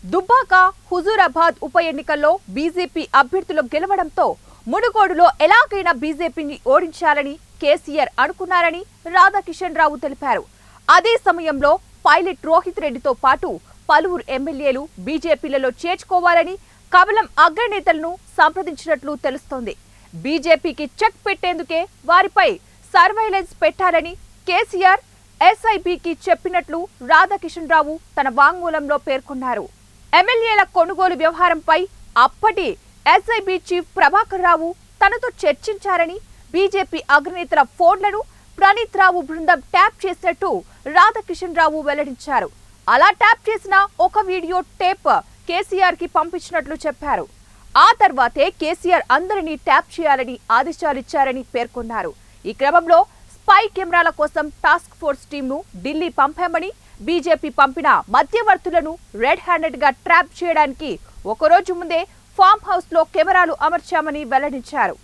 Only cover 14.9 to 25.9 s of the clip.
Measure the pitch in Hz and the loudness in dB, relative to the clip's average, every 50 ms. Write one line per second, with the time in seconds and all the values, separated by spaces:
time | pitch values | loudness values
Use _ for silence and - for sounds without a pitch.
14.9 | _ - 180 226 311 311 - 339 302 - - 302 269 269 262 254 247 - - 339 | _ -14 -10 -8 -8 -6 -2 -2 -2 -2 -2 -6 -4 -2 -2 -4 -6 -6 -6 -6
15.9 | 370 - - - 370 359 349 349 349 339 330 339 381 392 - _ _ _ _ _ | -6 -6 -6 -2 -2 0 2 4 2 2 2 0 -6 -14 -16 _ _ _ _ _
16.9 | - 359 370 392 415 440 370 - - - 311 349 311 370 480 440 415 392 294 370 | 4 4 4 4 2 -2 -2 -2 2 4 4 4 4 0 -4 -2 -4 -2 0 -2
17.9 | 330 311 311 330 359 - - - - - 320 320 311 381 370 359 311 - - 320 | -2 -2 -4 -8 -10 -12 -16 -12 0 0 0 2 2 -4 -8 -8 -10 -10 -4 -4
18.9 | 311 254 285 277 294 262 - 277 254 269 _ - 285 262 240 196 - - _ _ | -4 -4 -4 -10 -10 -6 -6 -6 -6 -6 _ -12 -12 -10 -10 -10 -12 -14 _ _
19.9 | - - - _ - 165 165 262 311 330 262 339 320 302 - 339 247 - 294 269 | -20 -20 -20 _ -18 -10 -6 -4 -4 -4 0 0 0 0 0 -10 -8 -8 -12 -12
20.9 | _ - 440 440 - - _ 415 392 - - 359 359 330 320 - 330 320 349 403 | _ -2 -4 -4 -4 -4 _ -8 -6 -4 -4 -6 -6 -6 -8 -6 -6 -6 -6 -6
21.9 | _ _ - 262 339 370 381 392 _ - 359 285 190 - _ _ - - - - | _ _ -2 2 2 2 2 2 _ 0 0 0 0 -4 _ _ -20 -20 -20 0
22.9 | - 370 339 381 403 440 440 427 381 392 359 - - - 349 311 320 - 381 359 | 2 4 4 4 2 0 -2 -2 -2 -4 -6 -6 -6 -2 -2 -2 0 0 -2 0
23.9 | 339 330 - - 359 - - - - - _ - 359 381 440 - - 359 381 370 | 0 0 -2 -4 -14 -16 -20 -20 -20 -14 _ -2 -2 -2 -2 -2 -4 2 4 4
24.9 | 381 466 - _ _ _ _ _ _ - 302 359 427 - - 466 427 381 - 349 | 4 2 -2 _ _ _ _ _ _ 2 2 2 2 2 -2 -2 -2 -2 -2 -4